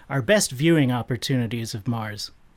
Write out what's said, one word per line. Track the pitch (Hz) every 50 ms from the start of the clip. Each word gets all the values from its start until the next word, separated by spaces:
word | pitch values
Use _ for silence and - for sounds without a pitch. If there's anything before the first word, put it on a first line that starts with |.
| - -
our | 135 139
best | 117 - 208 208 - -
viewing | 135 120 147 165 170 156 139 127
opportunities | 123 120 117 - 131 113 - - 135 127 120 107 120 117 117 110 -
of | 107 - 123
Mars. | 117 113 110 107 104 104 - - - - _ _ _